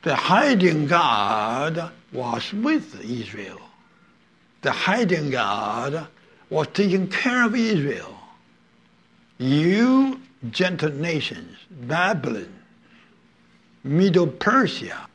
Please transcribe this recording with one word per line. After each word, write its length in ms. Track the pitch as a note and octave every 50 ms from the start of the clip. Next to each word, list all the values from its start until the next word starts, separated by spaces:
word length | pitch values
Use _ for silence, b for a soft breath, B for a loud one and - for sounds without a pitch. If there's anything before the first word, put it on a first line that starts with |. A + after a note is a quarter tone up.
The 140 | - E3+ C#3
hiding 720 | B2+ - - F3 G#3 D4 D4 C4 G3+ F3+ F3+ D#3+ D#3 D3+ C#3
God 1040 | E3+ E3+ E3 C#3+ A2+ G#2 G2+ G2+ A2 G#2+ G#2 A2 A#2 B2+ C#3+ D#3+ D#3+ E3 E3 E3 - - _ _
was 400 | - B2+ B2+ A#2+ A#2 A2+ - -
with 480 | - G3+ A3+ C#4+ D#4 D4+ D4 - - G2+
Israel. 600 | - A2 B2 B2 A2 F#2+ G#2 G#2+ G2 F#2+ F#2+ F#2+ - - - _ _ _ _ _ _ _ _ _ _ _ _ _ _ _ _ _
The 120 | - C#3+ B2
hiding 560 | - - F3+ G3 A#3+ A#3+ F#3 F#3 F3+ D3+ C#3+
God 760 | C3 B2 A2+ G2 G2+ G#2 G#2 G#2 G#2+ A#2 B2 C#3 C#3+ E3 D#3 - _ b b b b b b b
was 180 | - D#3 D3+ - -
taking 340 | - G3+ G3+ F3 F#3+ F#3 F3
care 380 | - - - B3+ A#3+ B3 B3
of 100 | A3+ G#3+
Israel. 640 | B3+ A3+ A3 A3 E3+ C#3 C#3+ A#2+ - - - - - - - - _ _ _ _ _ _ _ _ _ _ _ _ _ _ _ _ _ _ _ _ _
You 840 | B2+ C3 C#3 D3 D#3 E3+ F#3 G#3 A#3 B3+ C4 C4+ C4+ C4+ C4 - - - _ _ - A#2+
gentle 420 | G#2+ - F#3+ F#3 F3+ D#3 D3+ D#3
nations, 640 | C#3+ C#3 D3+ E3+ E3 D3+ - - A#3 - - - - - - _
Babylon, 840 | F#3+ D3 B2 A#2+ D#3 E3 F3+ F#3+ G#3+ D#3+ B2+ D3 A#2 G#2 F2+ F2 F#2+ - - _ _ _ b b b b b b b b _ _ _ _ _ _ _ _ _ _ _ _ _
Middle 420 | C3+ C#3+ D#3+ F#3+ G3 E3 F#3 F3
Persia 840 | D#3 - - - G#3 A3 C4+ B3+ E3 - - A#2 F2+ - - - - _